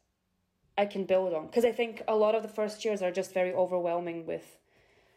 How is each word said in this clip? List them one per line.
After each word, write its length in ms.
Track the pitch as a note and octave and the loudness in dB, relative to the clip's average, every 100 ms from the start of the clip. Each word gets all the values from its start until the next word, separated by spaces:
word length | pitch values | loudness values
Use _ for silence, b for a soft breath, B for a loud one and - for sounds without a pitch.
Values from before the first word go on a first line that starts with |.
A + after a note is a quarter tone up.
| _ _ _ _ _ _ _ - | _ _ _ _ _ _ _ -2
I 80 | G3+ | 0
can 180 | G3 | 0
build 300 | F3+ F#3 F#3 | 2 2 2
on." 140 | D#3+ - | -2 -2
'Cause 140 | A#3+ | 2
I 80 | A#3+ | 2
think 300 | A3+ A#3 G#3+ - | 2 -2 -4 0
a 60 | G#3+ | 2
lot 180 | G#3+ A3 | 4 2
of 60 | |
the 60 | G#3 | -2
first 360 | A3 G#3 - | -4 -4 -4
years 180 | A3 G3+ | -4 -2
are 80 | F#3 | -2
just 220 | F3+ F#3 | -2 -2
very 180 | F#3+ F3+ | 0 0
overwhelming 720 | F3+ F3+ F3+ F3 F3 F3 E3 | 0 0 0 0 -2 -4 -8
with 320 | D#3+ E3 - - _ b b b b | -8 -8 -10 -20 _ b b b b